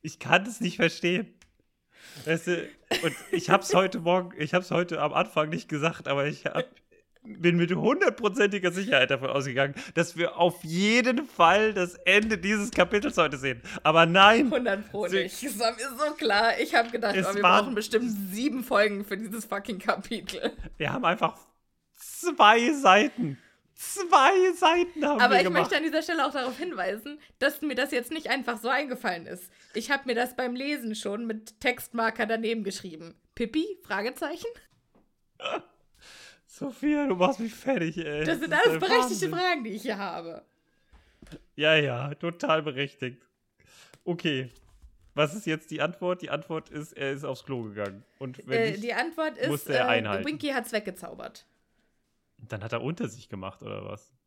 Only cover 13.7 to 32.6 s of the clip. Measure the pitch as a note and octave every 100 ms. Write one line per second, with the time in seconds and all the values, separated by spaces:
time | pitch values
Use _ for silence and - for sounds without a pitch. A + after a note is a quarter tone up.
13.7 | - - D#3+ E3 F3+ G3 A3+ C#4 C4 B3
14.7 | G3 G#3 G#3 F3 F#3+ F#3+ - C4+ G3+ A3+
15.7 | A#3 C4 B3 D4+ D4+ C#4+ G3+ A3+ - D#4
16.7 | A#3+ A#3 - G#3 F#3+ F3+ G3+ F#3 G3 G#3+
17.7 | G#3+ G#3+ A3+ A#3+ G3+ G3 G3+ C4+ B3 -
18.7 | G#3+ G#3 G3+ G3+ G3 A3 A3+ - G3+ G3+
19.7 | G3 - - - A3 F3+ - - - E3+
20.7 | - D3 - E3+ F3+ D#3+ - - _ _
21.7 | _ _ _ - - F4 D4 G#3 A#3 A#3+
22.7 | D4 C4+ G3 C4 - E3+ C3+ _ _ _
23.7 | - - - F4+ E4 C4+ F#4+ F#4 F4 F4
24.7 | F4 F4 D#4 D4 D4 B3 F3+ F#3 F3 -
25.7 | D#4 D#4 D#4 D#4+ E4 C#4+ C#4 B3+ A#3+ F4+
26.7 | B3 F3+ G#3 A3 D4+ - _ C#4 D4+ D4+
27.7 | B3 D4 B3+ A#3+ D#4+ D#4+ C4+ B3+ A3+ A#3
28.7 | C4+ C#4+ B3+ G#3+ F3 - F3+ - _ _
29.7 | - A3+ C#4 B3+ A#3 B3 - B3+ B3 C#4
30.7 | D4 A#3 G#3+ G#3 G3+ A#3 A3 - _ C4
31.7 | B3 - A#3 A3+ A3+ G#3+ A3+ A3+ A3+